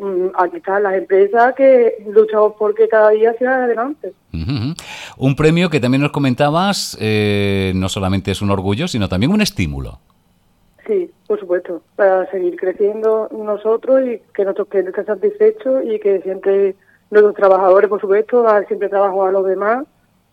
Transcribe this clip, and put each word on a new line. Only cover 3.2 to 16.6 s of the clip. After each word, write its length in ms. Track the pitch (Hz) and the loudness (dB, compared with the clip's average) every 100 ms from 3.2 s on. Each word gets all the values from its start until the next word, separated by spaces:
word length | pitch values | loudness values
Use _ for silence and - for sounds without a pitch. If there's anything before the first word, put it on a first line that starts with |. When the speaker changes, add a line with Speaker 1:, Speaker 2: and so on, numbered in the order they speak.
| 226 226 | 2 0
Speaker 1:
sigan 240 | 254 262 | -2 0
adelante. 500 | 247 220 254 302 185 - _ | -2 -2 -6 -8 -14 -16 _
Speaker 2:
Ujú, 180 | 80 82 | -8 -6
ujú. 240 | 135 123 170 - - - - | -4 -6 -8 -14 -18 -18 -4
Un 180 | 131 139 | -2 2
premio 340 | 156 165 180 | 2 2 0
que 80 | 151 | 0
también 240 | 123 135 | 0 0
nos 80 | 147 | 0
comentabas, 880 | 147 139 120 147 160 196 190 - - | 0 -2 0 0 0 -2 -4 -8 -6
eh, 680 | 110 107 104 101 101 98 95 92 | -2 0 0 0 0 0 -2 -2
no 120 | 95 | -2
solamente 440 | - 95 95 98 | -2 -2 -2 -2
es 100 | 92 | -4
un 80 | 101 | -2
orgullo, 380 | 98 95 104 175 | -2 -2 -2 -4
sino 200 | 120 92 | -4 -2
también 220 | 92 127 | 0 0
un 120 | 214 | 0
estímulo. 580 | 208 - 82 67 64 - _ _ _ _ _ _ _ _ - | -2 -2 -4 -6 -10 -14 _ _ _ _ _ _ _ _ -4
Speaker 1:
Sí, 200 | 202 175 _ - | -4 -4 _ -8
por 100 | 208 | -6
supuesto, 440 | 185 180 180 165 - | -4 -4 -4 -12 -12
para 340 | - 196 190 180 | -2 0 2 -2
seguir 240 | 196 175 170 | -4 -4 -4
creciendo 720 | 185 180 202 214 220 220 214 | -6 -2 -2 -2 -2 -2 -4
nosotros 680 | 220 214 202 220 226 - 262 | -8 -6 -4 -2 -2 2 2
y 180 | 254 226 _ | 0 -6 _
que 80 | - | -4
nuestros 240 | 196 196 196 | -2 -4 -2
clientes 260 | 196 185 208 | -2 -2 -6
estén 80 | 196 | -6
satisfechos 760 | 196 208 - 214 214 262 262 | -2 -2 2 2 2 -2 -2
y 160 | 247 214 | -2 -2
que 200 | 202 196 | 0 0
siempre 520 | 190 190 196 196 | -2 -4 0 2